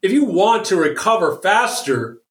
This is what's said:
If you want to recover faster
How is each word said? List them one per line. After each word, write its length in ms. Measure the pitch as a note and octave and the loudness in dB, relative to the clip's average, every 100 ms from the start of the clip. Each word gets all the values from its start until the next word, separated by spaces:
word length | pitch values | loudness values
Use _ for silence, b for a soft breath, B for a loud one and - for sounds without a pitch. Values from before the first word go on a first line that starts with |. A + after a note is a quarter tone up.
If 100 | F#3+ | 2
you 120 | C4+ | 0
want 420 | C4+ F3 G#3+ A3+ - | 2 2 2 2 0
to 120 | F3+ | 0
recover 580 | D#3 D3 G#3+ A3+ D#3+ - | 0 0 0 0 0 -2
faster 840 | F#3 A3 A#3 - - B2 A2+ - _ | 0 2 0 -4 -4 -4 -4 -12 _